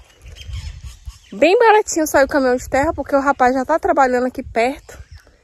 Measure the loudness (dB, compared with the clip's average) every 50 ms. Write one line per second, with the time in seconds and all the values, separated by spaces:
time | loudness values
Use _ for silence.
0 | -20 _ _ _ -20 -20 -20 -18 -14 -12 -12 -10 -10 -12 -14 -14 -16 -18 -18 -16
1 | -18 -18 -20 -20 _ -14 -2 2 2 4 4 4 6 6 6 4 2 0 -2 -4
2 | -4 0 2 0 2 2 0 0 0 0 0 -2 -4 -4 -2 -2 0 -2 -4 -6
3 | -6 -2 -2 0 0 0 0 2 2 2 2 0 -2 0 -2 0 0 0 2 2
4 | 2 2 2 0 -2 -4 -6 -8 -12 -6 -2 -2 0 -2 -2 -6 _ -20 -20 -20
5 | -20 _ -20 -20 _ _ _ _